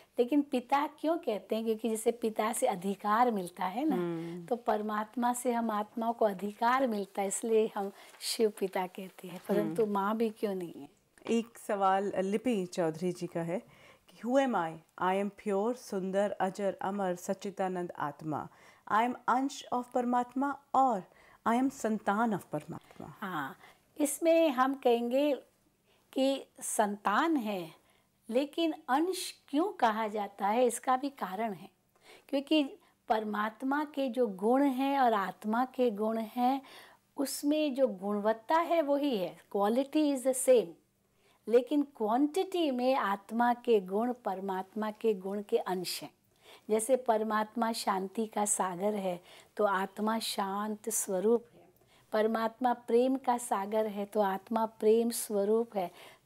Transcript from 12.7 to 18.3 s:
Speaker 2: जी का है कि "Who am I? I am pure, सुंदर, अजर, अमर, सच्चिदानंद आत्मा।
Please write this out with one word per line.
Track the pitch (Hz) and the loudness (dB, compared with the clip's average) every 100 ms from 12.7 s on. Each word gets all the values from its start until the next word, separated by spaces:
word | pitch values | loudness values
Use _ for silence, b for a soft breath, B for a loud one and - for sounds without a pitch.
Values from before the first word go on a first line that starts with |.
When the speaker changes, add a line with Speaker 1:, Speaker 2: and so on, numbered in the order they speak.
| - 165 156 180 | -2 -2 0 -4
Speaker 2:
जी | 175 175 | -4 -6
का | 175 | -6
है | 165 185 - B B B _ | -4 -6 -8 B B B _
कि | 180 226 | -10 0
"Who | 269 269 | 2 2
am | 208 | 0
I? | 165 160 - - | -2 -6 -16 -4
I | 180 190 | 0 0
am | 202 - 208 | -2 -6 -2
pure, | 196 214 247 | 0 0 -4
सुंदर, | - 196 185 190 202 | -6 -6 -2 0 0
अजर, | - 190 190 202 180 | 0 -4 -2 -4 -2
अमर, | 185 202 190 180 | -4 -2 -2 -4
सच्चिदानंद | - 190 208 185 190 180 175 - | -6 -6 -6 -4 -4 -4 -6 -6
आत्मा। | 147 147 156 | -6 -6 -6